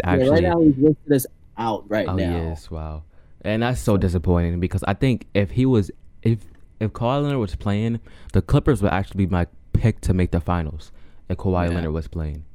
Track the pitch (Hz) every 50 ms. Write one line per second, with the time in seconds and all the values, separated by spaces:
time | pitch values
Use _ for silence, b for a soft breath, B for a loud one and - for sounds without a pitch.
0 | - 87 90 - 131 135 151 165 175 180 170 170 160 156 135 131 143 156 147 -
1 | - 147 143 131 - - - _ - - - 107 117 113 107 - - - 107 110
2 | 92 - 92 90 92 87 85 85 82 80 78 - - - 82 78 78 78 78 78
3 | 80 - _ - - - - - - 101 107 113 117 123 127 - - 120 104 95
4 | 95 92 85 90 82 90 87 87 85 85 87 87 92 90 - 98 - - 98 -
5 | 139 135 117 - - - - 101 101 - - 123 131 131 127 107 92 - - -
6 | - - - - - 113 117 110 - - - - - - - - 110 101 - -
7 | 117 120 135 143 147 143 139 131 107 92 - - - 107 101 104 113 117 117 113
8 | b b b b b b - 95 - - 139 143 - 156 131 98 101 - 80 95
9 | 101 - - 95 98 82 92 87 85 - - - - - - - - 113 - -
10 | - - 92 92 90 - - 85 - - 87 87 80 73 82 80 - - b b
11 | b b b b b - 92 - - 98 92 90 87 87 85 87 82 78 76 80
12 | 78 - - 85 78 76 76 76 76 -